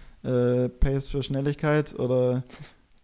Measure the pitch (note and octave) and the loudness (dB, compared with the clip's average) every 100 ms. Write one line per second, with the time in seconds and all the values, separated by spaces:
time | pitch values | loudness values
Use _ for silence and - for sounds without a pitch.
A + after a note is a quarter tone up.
0 | - - C3 B2+ B2 B2 B2 - C#3 C#3 | -20 -10 -2 2 2 2 0 2 2 2
1 | C3+ C#3+ B2+ C3+ C#3 C#3+ D#3 D3+ D3 - | -2 -4 -2 -2 -2 0 2 2 0 -2
2 | B2+ B2+ B2+ B2+ B2+ - - - _ _ | 0 2 2 0 -4 -14 -20 -20 _ _